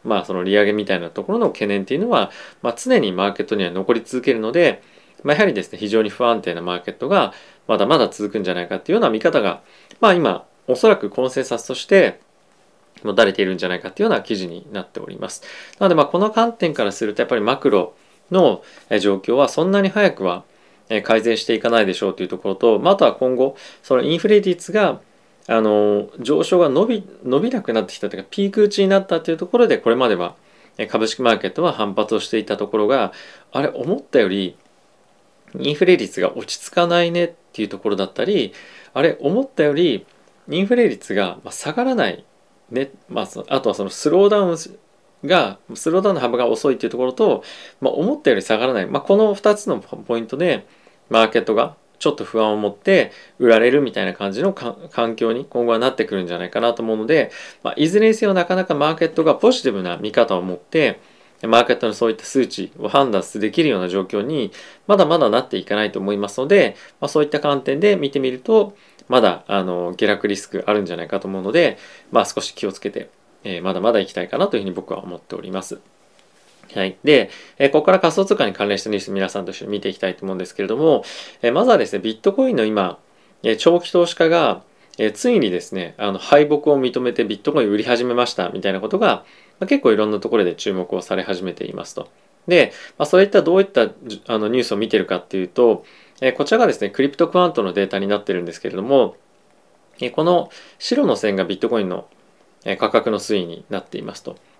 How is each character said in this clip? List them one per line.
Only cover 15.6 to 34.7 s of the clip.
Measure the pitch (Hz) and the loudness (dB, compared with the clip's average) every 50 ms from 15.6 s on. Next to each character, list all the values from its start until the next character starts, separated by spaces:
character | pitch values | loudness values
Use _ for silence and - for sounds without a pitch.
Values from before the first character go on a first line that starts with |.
| - - - - | -20 -16 -6 0
な | 202 | 2
の | 190 | 2
で、 | 175 | 4
ま | 156 143 | 4 2
あ、 | |
こ | - - 175 | 2 2 0
の | 196 220 | 0 0
観 | 220 220 226 233 226 | 2 2 0 0 0
点 | - - 165 147 | -2 -4 -4 -2
か | 139 117 | -2 -2
ら | 101 95 | -2 -2
す | - 117 | -4 -6
る | 104 104 | -4 -2
と、 | - 123 | -2 -2
や | |
っ | - | 0
ぱ | 127 | 0
り | 117 | 0
マ | 104 110 123 | 0 0 0
ク | 98 - 143 | 0 2 2
ロ | 107 98 85 - - _ _ _ _ _ _ - | 2 2 2 0 -6 _ _ _ _ _ _ -2
の、 | 180 190 175 135 101 - - - - - - - | 2 4 4 4 4 2 -6 -16 -20 -18 -8 -2
え | 117 | -2
ー、 | 107 | 0
状 | 95 104 98 | 2 2 0
況 | 95 95 - 117 | 0 0 0 2
は | 131 143 123 | 2 2 2
そ | - - 160 | 2 -2 -2
ん | 185 | 0
な | 190 202 | 2 2
に | 196 190 | 0 0
早 | 185 208 208 185 | 2 2 2 2
く | - - 98 | 2 0 -4
は、 | 92 87 90 - _ _ _ _ _ _ _ _ - | -4 -4 -4 -8 _ _ _ _ _ _ _ _ -4
え | 110 107 | -4 -2
ー、 | 101 | 0
改 | - 113 113 107 | 2 2 2 4
善 | 117 113 | 2 0
し | 110 - | 0 0
て | - 120 | -2 -2
い | 110 | 0
か | - 120 | 0 2
な | 117 117 | 4 4
い | 107 | 4
で | 95 90 | 2 0
し | - - | -2 -2
ょ | 98 | -4
う | 92 | -2
と | - 92 | -4 -6
い | |
う | 87 | -8
と | - 87 | -8 -8
こ | - 101 | -6 -6
ろ | 95 | -4
と、 | - - 117 110 101 | 0 2 2 4 4
ま | - 170 | 4 2
あ、 | 196 | 4
あ | |
と | 196 175 | 4 4
は | 120 101 | 2 2
今 | - 131 127 131 | 2 -2 -2 0
後、 | 123 131 139 139 - - - - - _ | 0 0 0 -2 -6 -18 -20 -20 -12 _
そ | - 135 | 0 0
の | 123 - | 0 2
イ | - - | 0 -2
ン | 175 | 0
フ | - 208 | 2 4
レ | 214 208 | 4 4
率 | 190 190 175 175 - - 170 | 4 2 -2 -2 -4 -4 0
が、 | 214 208 170 127 - - _ _ _ _ _ _ _ _ | 0 2 0 0 -4 -10 _ _ _ _ _ _ _ _
あ | - 110 113 | -2 0 2
の | 110 107 104 104 104 104 104 104 104 - | 2 4 4 4 4 4 2 0 -2 -4
ー、 | - - 123 | -10 -10 -2
上 | 113 147 156 165 | 0 0 0 2
昇 | - 180 180 | 2 4 4
が | 175 147 | 4 4
伸 | 127 147 202 | 4 2 0
び、 | 233 247 202 190 - - - - | 0 0 -4 -6 -10 -18 -12 -6
伸 | 131 127 143 | -2 0 0
び | 196 240 | 0 0
な | 254 226 190 | -4 -4 -4
く | - 226 | -2 -2
な | 220 | -2
っ | 208 | -2
て | - - | -4 -6
き | - | -10
た | - 101 | -10 -10
と | - | -8
い | 95 | -10
う | 95 | -14
か、 | - | -10
ピ | - - 196 | -4 -4 -2
ー | 196 | -2
ク | 196 220 208 | 2 2 2
打 | 202 | 2
ち | 208 - 196 | 2 2 2
に | 190 | 4
な | 196 196 | 2 2
っ | 190 | 2
た | - 175 165 | 0 -4 -4
と | 165 - | -2 -2
い | 165 | -4
う | 160 | -4
と | 185 | -4
こ | 180 - 240 | -2 2 2
ろ | 240 | 4
で、 | 208 139 - | 4 2 2
こ | - 120 | 2 2
れ | 117 | 2
ま | 127 131 120 | 2 2 2
で | 104 | 2
は、 | 87 90 85 - _ _ _ _ _ _ _ _ | 0 -2 -6 -8 _ _ _ _ _ _ _ _
え | - 110 | -10 -8
ー、 | |
株 | - - 117 110 | -4 -2 -2 -2
式 | 110 - - 131 | -2 -2 0 2
マ | 120 | 2
ー | 113 101 | 2 2
ケ | - 95 | 0 -4
ッ | |
ト | - - 165 | -4 -2 -2
は | 175 139 | -2 0
反 | - 107 101 95 | -2 -4 -4 -2
発 | 104 107 - 117 | -2 -2 0 -2
を | 104 | -4
し | - - | -2 -2
て | - 113 | -4 -4
い | 110 | -2
た | - 104 98 | -2 -4 -4
と | 104 101 | -4 -2
こ | - | -2
ろ | 110 104 | 0 0
が、 | 104 131 135 117 - - - - - - - - _ - | 2 2 2 0 -2 -6 -10 -20 -20 -20 -20 -18 _ -6
あ | 131 143 | -4 -4
れ、 | - | -4
思 | - - 120 143 196 | -4 -6 -4 -4 -4
っ | 277 - | -4 -4
た | _ - 139 | _ 2 2
よ | 110 95 | 4 4
り | 92 101 95 87 - _ _ _ | 0 -2 -4 -6 -8 _ _ _